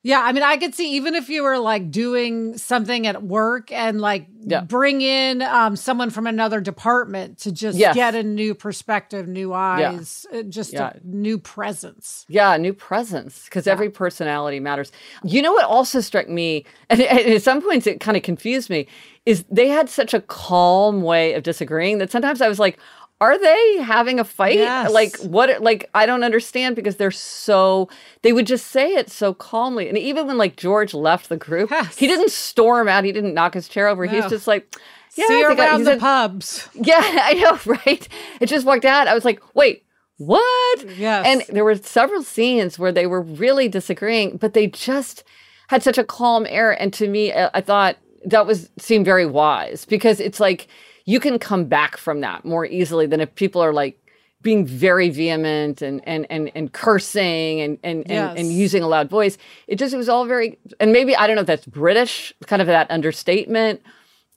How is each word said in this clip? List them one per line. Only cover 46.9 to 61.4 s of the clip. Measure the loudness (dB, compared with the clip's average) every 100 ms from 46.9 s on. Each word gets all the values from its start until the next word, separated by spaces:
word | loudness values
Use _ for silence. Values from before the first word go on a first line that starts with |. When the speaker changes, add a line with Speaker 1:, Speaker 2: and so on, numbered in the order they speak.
Speaker 2:
to | -4 -4
me, | -2 -2
I, | 0 -2
I | -2
thought | 0 2 2 -2 _ _
that | 0 2 4
was, | 2 -2 -18
seemed | 0 2
very | 4 4 2
wise, | 2 2 2 -4 -12
because | -4 0 2 2
it's | -2 0
like, | 0 0 -6 -20 -20 _
you | -2 0
can | 2 -2
come | -2 -2 0
back | 0 0 -4
from | -6 -6
that | -6 -8
more | -6 -4 -4
easily | -2 -2 0 0
than | 0
if | -2 -2
people | -2 0
are, | 0
like, | 0 -2 -6 _ _ _ _
being | 0 0 0
very | 0 2 4 2
vehement | 0 -4 -2 -2 -2 -4 -6
and, | -8 -10
and, | -8 -8 -6
and, | -8 -8 -8
and | -12
cursing | -4 0 0 0 -2 -2 -2 -2 -4
and, | -4 -6
and, | -8 -8 -6
and, | -4 -4 -6
and | -4
Speaker 1:
Yes. | 0
Speaker 2:
using | 0 0
a | 2
loud | 0 0
voice. | 0 0 -2 -14 -20 -10
It | -4
just, | -4
it | -4
was | 0
all | 0
very, | 0 -2 -4 -6 -20 -2
and | 4
maybe, | 4 4
I | 2 2
don't |
know | 2